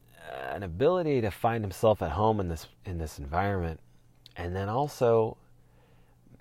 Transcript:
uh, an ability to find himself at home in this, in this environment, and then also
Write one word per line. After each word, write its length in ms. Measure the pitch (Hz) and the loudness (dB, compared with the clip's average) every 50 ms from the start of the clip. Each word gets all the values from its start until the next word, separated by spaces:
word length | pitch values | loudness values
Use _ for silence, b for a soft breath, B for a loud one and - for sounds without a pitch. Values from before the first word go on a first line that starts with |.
| _ _ - - | _ _ -20 -20
uh, 380 | 82 78 - 65 65 65 69 | -16 -14 -12 -10 -8 -8 -8
an 80 | 87 101 | -6 -8
ability 580 | 87 80 90 135 165 180 185 170 156 143 127 | -6 -2 2 4 4 4 4 2 2 2 2
to 80 | 110 101 | 0 0
find 340 | - - - 117 117 117 107 | -4 0 0 0 0 0 -2
himself 380 | 98 90 - - 110 104 - | -4 -4 2 4 4 4 4
at 100 | 98 80 | 2 -2
home 280 | 73 95 107 110 110 104 | 0 2 4 4 4 2
in 100 | 92 87 | 0 -2
this, 180 | 82 78 - - - _ - | -4 -6 -8 -16 -20 _ -12
in 140 | - 87 82 | -8 -6 -6
this 220 | 80 76 - - | -6 -8 -8 -10
environment, 600 | 71 69 80 87 98 101 101 92 85 82 80 - - - _ - _ _ _ _ _ - - | -10 -4 -2 -2 0 0 0 -2 -2 -4 -6 -8 -14 -20 _ -20 _ _ _ _ _ -20 -14
and 200 | - 87 90 90 | -10 -8 -6 -4
then 140 | 95 98 101 | -4 -4 -2
also 680 | 110 127 147 143 - - 131 117 117 113 110 117 - _ b b b b b b b b b b b b b b b b b - - - | -2 -2 -2 -2 -2 0 2 4 6 4 4 2 -2 _ b b b b b b b b b b b b b b b b b -20 -20 -20